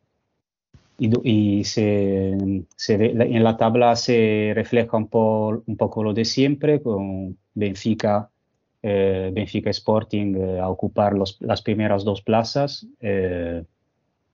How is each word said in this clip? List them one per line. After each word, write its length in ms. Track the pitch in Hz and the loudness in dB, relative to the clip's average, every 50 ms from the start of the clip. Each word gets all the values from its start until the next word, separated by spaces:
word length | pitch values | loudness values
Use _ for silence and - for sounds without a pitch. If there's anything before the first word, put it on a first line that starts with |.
| _ _ _ _ _ _ _ _ _ _ _ _ _ _ _ - _ _ _ - | _ _ _ _ _ _ _ _ _ _ _ _ _ _ _ -20 _ _ _ -2
y 100 | 139 107 | 0 2
do-, 140 | 113 123 - | 2 2 2
y 400 | - 110 107 104 101 101 101 98 | 2 2 2 4 2 2 0 -2
se, 720 | - - 120 107 104 104 101 101 98 98 98 98 95 95 98 98 98 98 92 87 - _ | -2 -2 0 0 2 2 2 0 0 0 0 0 0 -2 -2 -2 -2 -2 -4 -6 -10 _
se 220 | - - - 110 | -8 -2 0 2
ve, 180 | 101 110 117 120 | 2 2 2 2
la, 100 | 113 117 | 2 0
en 200 | - 127 113 113 | 2 2 4 4
la 120 | 113 110 | 4 2
tabla 380 | 110 117 113 113 123 123 120 117 | 2 2 2 4 4 4 4 4
se 580 | 117 - - 123 117 110 110 107 107 107 107 104 | 2 0 0 2 4 4 2 2 0 0 0 0
refleja 420 | 110 110 - - 117 110 113 - | -2 -2 0 0 0 0 2 0
un 100 | 110 110 | -2 -2
po-, 560 | - - 117 110 110 110 107 107 107 110 117 - | 0 0 2 2 2 2 2 0 -2 -2 -4 -6
un 120 | - 110 | -6 -4
poco 260 | - 117 104 - 113 107 | -2 -2 -2 -2 -2 -2
lo 100 | 110 104 | -2 0
de 120 | 107 113 | 0 0
siempre, 580 | 113 - - 131 143 147 143 - 151 151 147 147 | 0 0 2 2 2 2 0 2 2 2 2 0
con 540 | 123 107 98 98 98 95 92 95 95 95 - _ _ - | -2 -2 -2 -2 -4 -6 -6 -8 -8 -10 -14 _ _ -6
Benfica, 760 | 107 104 101 95 95 - 117 107 - - 107 101 104 107 - _ _ _ _ _ _ _ _ _ _ | -4 -2 -2 -4 -4 -2 -2 -2 0 0 0 0 0 -2 -6 _ _ _ _ _ _ _ _ _ _
eh, 520 | - 110 101 98 98 98 95 92 92 92 92 | -4 -2 0 2 2 2 2 0 -2 -4 -4
Benfica 360 | 107 104 90 - 107 - 107 | -4 -4 -4 -4 -4 -2 -4
Sporting, 680 | 98 - - - 107 110 107 - - 104 104 101 98 | -4 -4 -2 0 0 0 0 -2 -2 -2 -2 -2 -2
eh, 240 | 95 95 92 92 90 | -2 -2 -2 -2 -2
a 80 | 92 92 | -2 -4
ocupar 460 | 95 - - 101 98 - 104 104 101 | -4 -4 -4 -4 0 0 0 2 2
los, 220 | 98 98 95 - - | 0 -2 -2 -6 -8
las 220 | - 117 107 - - | -4 -4 -4 -4 -2
primeras 420 | - 107 104 107 104 101 98 98 | -4 -2 0 0 0 0 0 0
dos 180 | 107 98 98 - | -2 -4 -4 -2
plazas, 640 | - 110 117 117 113 - 139 143 143 - - - 226 - _ | 0 2 2 2 0 -2 -2 -2 -2 -4 -8 -16 -20 -18 _
eh, 640 | 117 104 101 98 92 92 90 87 85 85 85 85 82 - _ _ _ _ _ _ _ _ _ _ _ _ | -4 -2 -2 0 0 -2 -2 -4 -4 -6 -6 -8 -10 -12 _ _ _ _ _ _ _ _ _ _ _ _